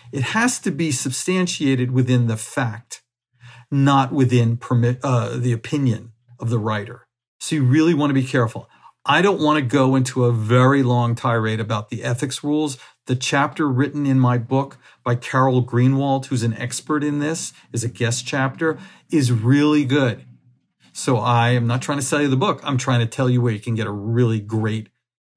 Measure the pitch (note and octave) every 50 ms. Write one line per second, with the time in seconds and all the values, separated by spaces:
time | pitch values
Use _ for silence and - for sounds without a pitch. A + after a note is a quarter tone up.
0 | - - - C#3+ B2 - - A3 A#3 B3+ - - - G3+ C#3+ C#3 E3+ D#3 C3+ -
1 | - C#3 B2 - - F#3 F#3 F#3 F#3 F3 - - D#3 C3+ C3+ B2 B2+ B2+ B2+ B2+
2 | B2 B2 B2+ B2 A#2+ A2+ A2 A2 - - - C#3+ B2 A#2 G#2+ A2+ - - - -
3 | _ _ _ _ _ _ _ _ - - - - - - C#3+ C#3 C#3 C#3+ C#3 C#3
4 | C3 B2+ F3 C#3+ C3 A#2+ B2 A#2+ A#2 A#2 A#2 A#2+ - - B2 A#2+ A#2+ A#2+ B2 B2+
5 | - C3+ B2+ A#2 A2 A2+ A#2+ B2+ A#2+ B2 A#2 A2 - - D#3 D3 C#3 B2 A2 -
6 | - - - _ _ _ - - - A2+ A#2+ A2 G#2 A2 G#2+ G#2 G2+ G2+ G2 -
7 | _ _ _ _ _ _ _ - - - D#3+ D3+ C3 B2 C#3 D#3+ D#3 E3+ E3+ C#3+
8 | D3 C#3+ C3+ C3+ B2+ - - C3 A#2 A2+ - - - - _ _ - - _ _
9 | - - C#3+ D#3+ F3+ G3+ F#3+ C#3 D#3 D3 D3+ D3+ C3+ A#2 B2 C#3 C3 C3 C3 C3
10 | B2+ - - C3 B2 A#2+ A#2+ A2+ A2 G#2+ B2 B2+ B2+ C3 C#3 C#3 C3 A#2+ B2 B2
11 | A#2+ A#2 A#2 - - B2+ A#2 A2+ A2 A2 A2 A2 G#2+ G#2 A2+ G#2+ A2 - A#2+ G#2+
12 | A#2+ B2+ A#2+ B2 D3+ C3+ - - - D3 D3+ D3+ D#3 D3 B2+ - - - _ _
13 | _ - C3+ B2+ - - D3+ C#3 C#3+ D3 - - D#3+ C#3+ B2+ B2 C#3+ C#3 C#3+ D3
14 | C#3+ C3+ C3 C3 B2+ B2 B2 A#2 A2+ - C3+ C3+ C#3 C#3 - - _ - - _
15 | - A#2+ A#2+ C3 - - - C3 C3+ C3+ B2+ B2+ A#2+ - A#2+ A#2+ B2 C3 C3+ C3+
16 | C#3 C#3 C3+ C3+ C3+ - C3+ A2+ A2+ A#2 A2 - B2+ B2 - - - - D3+ D3
17 | C#3+ D3+ D3 D3 D3 D#3 E3 E3+ - - - - _ _ - A#2+ A#2 A#2+ - -
18 | A#2 A2+ A#2+ - - - D3+ C#3 C3+ C3+ A2 - E3 D#3+ D3+ - - - - _
19 | _ - F3 D#3 C3 A#2+ B2 G#2+ G#2+ B2 C#3 C#3+ D3 D3+ D3+ D3+ C#3+ B2 C3+ D3
20 | C3+ A#2 G2+ - - - - _ _ _ _ _ _ _ _ _ _ _ - -
21 | - - E3 C#3+ A#2 B2 A#2+ A#2+ A#2 A#2+ B2 B2 A#2 A#2 A#2 B2+ - - C#3+ C#3+
22 | B2+ - D#3+ D3 D3 C#3 C3 C3 F#3+ G#3 D3 - - D3 C#3 B2 - C3+ B2+ A#2
23 | A2+ A2 - - C3 B2+ B2 B2 A#2+ A#2+ G#2+ G2+ - A#2+ A2+ G#2+ G#2+ G2+ G#2 G2+
24 | G2+ A2 A2+ A#2+ B2 A2+ A2+ A2 G2+ G#2 A2 A2 A2 A2 A2 A2 G#2+ - _ _
25 | _ _ _ _ _ _ _